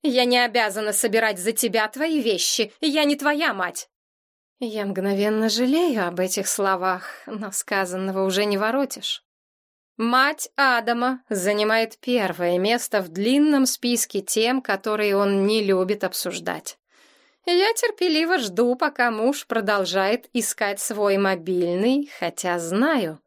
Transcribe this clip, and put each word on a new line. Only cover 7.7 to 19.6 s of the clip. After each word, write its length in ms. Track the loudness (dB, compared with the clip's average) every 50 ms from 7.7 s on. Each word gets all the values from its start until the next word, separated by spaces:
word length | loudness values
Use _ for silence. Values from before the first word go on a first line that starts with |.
| -2 -2 -2 -2 -4 -4 -4 -4 -2 0 0
уже 200 | 0 2 0 0
не 120 | 0 0 0
воротишь. 680 | 0 0 0 0 -2 -2 -4 -8 -6 -8 -8 -8 _ _ _ _ _ _ _ _ _ _ _ _ _ _ _ -4
Мать 520 | -2 2 2 2 2 2 0 -4 -10 -10 _
Адама 680 | 2 2 4 4 2 2 0 -2 0 0 -2 -2 -4 _ _
занимает 720 | -4 -2 0 0 2 2 2 2 2 2 0 -2 -4 _
первое 580 | -4 0 0 0 0 0 -2 -2 0 0 2 2
место 440 | 2 2 0 0 -2 -2 -2 -2
в 80 | -2 -2
длинном 560 | -4 -2 0 2 4 4 6 6 6 4 4
списке 560 | 2 0 -2 0 0 0 0 -2 -2 -4 -6
тем, 400 | -4 -2 0 0 2 2 0 -2
которые 540 | 0 -2 -4 -2 0 -2 -2 0 2 2 2
он 300 | 2 2 2 2 2 2
не 180 | 2 2 2 2
любит 400 | 2 2 2 2 0 -2 -2 -2
обсуждать. 760 | -6 -4 -4 -6 -6 -8 -6 -6 -6 -8 -6 -8 -14 -16 _ _ _ _ _ _ _ _ _ _ _ _ _ _
Я 260 | 0 2 4 4 2 2
терпеливо 680 | 0 -2 -4 -2 0 0 0 2 2 2 2 0 0
жду, 360 | 0 -2 0 2 2 2 2
пока 360 | 2 0 -2 0 0 0 0
муж 340 | 0 0 0 0 0 -2 -6
продолжает 840 | _ -4 -2